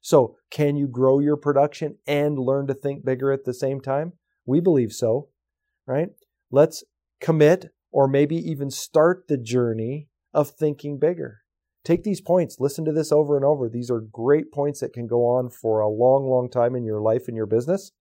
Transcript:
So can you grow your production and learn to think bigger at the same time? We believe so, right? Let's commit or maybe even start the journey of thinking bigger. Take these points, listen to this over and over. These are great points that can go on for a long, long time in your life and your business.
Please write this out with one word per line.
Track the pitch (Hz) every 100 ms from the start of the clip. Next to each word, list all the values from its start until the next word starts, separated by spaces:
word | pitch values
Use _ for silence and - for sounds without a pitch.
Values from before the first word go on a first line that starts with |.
So | - 156 117 _ _
can | - 147 143
you | 143
grow | 120 131 139
your | 143 147
production | 143 139 147 147 156 - -
and | 147 147 147
learn | 127 139 139
to |
think | 135 143 139
bigger | 131 131 135
at | 139
the | 135
same | 123 135 139
time? | 135 135 165 - _ _
We | - 139
believe | 175 147 117
so, | - 117 120 151 _ _ _ _ _ -
right? | 131 180 _ _ _ _
Let's | 131 156 - - _ _ _
commit | - 160 151 185 - _ _
or | - 139
maybe | 139 147 165
even | 160 151 139
start | 131 - 160 160 185 _
the | 143
journey | 113 123 120 110 113 143 147 _ _
of | 147 143
thinking | _ 156 143 147 143
bigger. | 151 175 135 107 _ _ _ _
Take | - 170
these | 214 190
points, | - 180 160 -
listen | 135 -
to | 156
this | 151 151
over | 151 147 143
and |
over. | 139 147 120
These | 117 123
are | 120
great | 110 - 117 147 151
points | 143 143 143
that | 127
can | - 120
go | 120 120
on | 127 120
for | - 113 110
a | 107
long, | 107 123 135 135
long | 127 123
time | 127 120 127
in |
your | 117 107
life | 107 113 -
and | 113
your | 107
business. | 110 131 196 - _